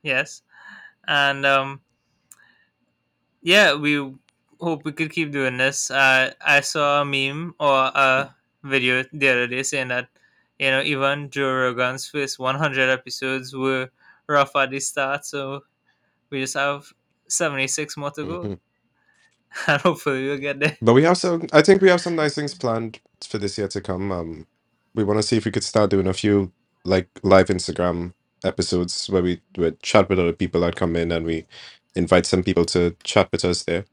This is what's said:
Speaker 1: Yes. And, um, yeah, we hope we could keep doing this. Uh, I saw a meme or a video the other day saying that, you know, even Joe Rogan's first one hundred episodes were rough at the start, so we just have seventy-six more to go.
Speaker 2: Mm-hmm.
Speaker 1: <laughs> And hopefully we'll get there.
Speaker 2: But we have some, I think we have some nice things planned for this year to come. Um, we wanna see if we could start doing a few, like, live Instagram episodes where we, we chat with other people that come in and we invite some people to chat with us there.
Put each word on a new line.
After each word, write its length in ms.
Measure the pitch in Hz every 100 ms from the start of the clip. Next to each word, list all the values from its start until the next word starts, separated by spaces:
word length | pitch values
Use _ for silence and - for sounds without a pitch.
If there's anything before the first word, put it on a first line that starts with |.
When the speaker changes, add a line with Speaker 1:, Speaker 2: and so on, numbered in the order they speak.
Speaker 1:
Yes. 380 | 151 131 147 - _ - - - - _ -
And, 380 | 143 139 139 139
um, 340 | 139 135 139 _ _ _ _ _ - _ _ _ _ _ _ _ _ _ _
yeah, 320 | 170 196 185 143
we 380 | 147 147 139 131 _ _ _ _
hope 240 | 175 151
we 80 | 156
could 200 | 147 160
keep 200 | 170 156
doing 240 | 143 131 123
this. 340 | 131 139 -
Uh, 440 | 131 135 131 131 - 151
I 140 | 143
saw 420 | 139 160 143 143
a 40 | 143
meme 500 | 139 135 143 170 -
or 140 | 147 135 131 139
a 400 | 135 131 143 _ _ _
video 420 | 139 135 127 127 131
the 160 | 156 139
other 180 | 123 123
day 160 | 127
saying 240 | 135 143 127
that, 220 | 123 - _ _ _ _ _
you 100 | 135
know, 120 | 131
even 480 | 147 139 139 143 143
Joe 240 | 139 135
Rogan's 560 | 131 127 120 127 127 -
first 300 | 147 135 -
one 160 | 127 139
hundred 340 | 156 135 131
episodes 680 | 127 127 - 131 131 127 135
were 340 | 135 131 131 _ _ _ -
rough 280 | 147 139 143
at 160 | 135
the 80 | 135
start, 440 | - - 135 143 -
so 360 | 143 135 139 _ _ _ _ _ _ _
we 120 | 143
just 140 | 131 143
have 360 | 143 143 - _ _ _ _
seventy-six 680 | - 165 139 135 - 147 -
more 160 | 143
to 120 | - -
go. 140 | 175
Speaker 2:
Mm-hmm. 100 | 104 92
Speaker 1:
<laughs> 40 | _ _ _ _ _ _ _ _ _ - -
And 100 | 143
hopefully 460 | 180 160 151 131 131
we'll 100 | 143
get 200 | 143 139
there. 180 | 147 151
Speaker 2:
But 120 | 113
we 100 | 123
have 140 | 160 180
some, 300 | 185 170 165
I 80 | 156
think 200 | 160 190
we 80 | 185
have 120 | 180
some 140 | 175 165
nice 200 | 151 147
things 180 | 147
planned 460 | - 123 113 113 - _ _ -
for 120 | 110
this 200 | 98 -
year 120 | 98
to 100 | 101
come. 320 | 92 92 98
Um, 340 | 90 82 80 80 _ _ _ _ -
we 80 | 101
wanna 180 | 104
see 140 | 104 113
if 80 | 107
we 60 |
could 120 | 98 -
start 260 | 110 104
doing 160 | 98 92
a 60 |
few, 400 | 92 107 101 92 _ _ _ 90
like, 240 | 92 90 -
live 240 | 98 95 92
Instagram 640 | 92 - 85 87 87 87 - _ _ 95
episodes 640 | - 90 90 87 - -
where 140 | 95
we, 180 | 90 87 _ -
we 140 | 82 78
chat 260 | - 107 95
with 100 | 92
other 140 | 85
people 280 | 82 90 87
that 140 | 87 -
come 200 | 85 82
in 160 | 85
and 120 | 82 82
we 200 | 82 - - - - _ -
invite 320 | 85 92 -
some 160 | 92
people 220 | 90 90 85
to 280 | 90 87 - -
chat 240 | 107 92
with 120 | 101 90
us 200 | 87 -
there. 200 | 85 104